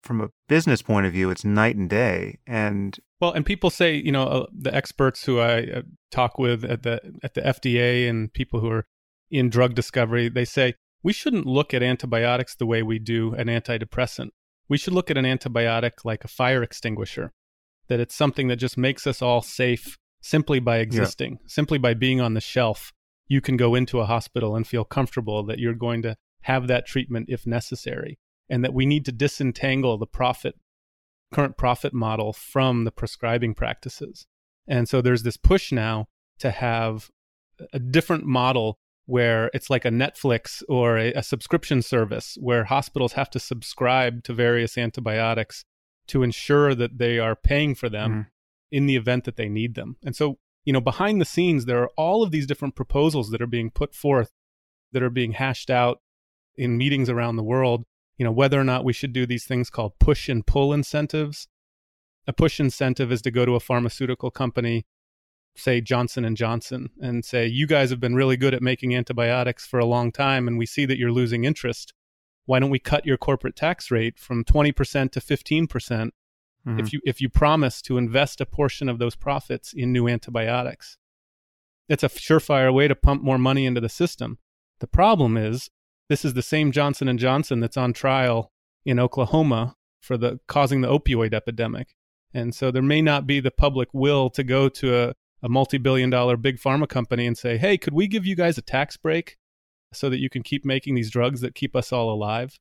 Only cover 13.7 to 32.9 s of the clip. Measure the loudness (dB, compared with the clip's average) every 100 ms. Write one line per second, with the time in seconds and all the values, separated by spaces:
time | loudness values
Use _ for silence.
13.7 | -6 -4 -4 -4 -4 -12 _ _ _ _
14.7 | -2 0 -2 0 0 0 0 -2 0 0
15.7 | 0 -2 -6 -8 -8 -8 -2 0 0 -2
16.7 | -6 -8 -6 -8 -8 -10 _ _ _ _
17.7 | _ _ -2 -2 0 0 2 -2 0 -2
18.7 | 0 -2 0 -4 -2 2 0 0 -2 0
19.7 | 0 -6 -20 _ _ -2 0 2 0 2
20.7 | 0 0 0 -2 -2 -8 -10 -8 -4 0
21.7 | 2 2 2 2 2 0 -2 -2 0 0
22.7 | -2 -12 _ _ _ _ 0 2 2 4
23.7 | 4 2 0 0 -2 -2 -4 -2 -2 -2
24.7 | -4 -2 -2 -2 -2 -4 -4 -4 -4 -4
25.7 | -2 -4 -2 -4 -8 _ _ -2 -2 0
26.7 | -2 0 -6 -4 -6 -6 -6 -4 -4 -4
27.7 | -10 -8 -8 -10 -14 _ _ _ -2 0
28.7 | 2 2 2 0 -2 -2 0 -4 -2 -2
29.7 | 0 0 -2 -4 -2 -2 -2 -8 -10 _
30.7 | _ _ _ _ _ _ -2 -2 0 0
31.7 | 0 -2 -4 -2 -2 -4 -6 -4 0 2
32.7 | 2 -2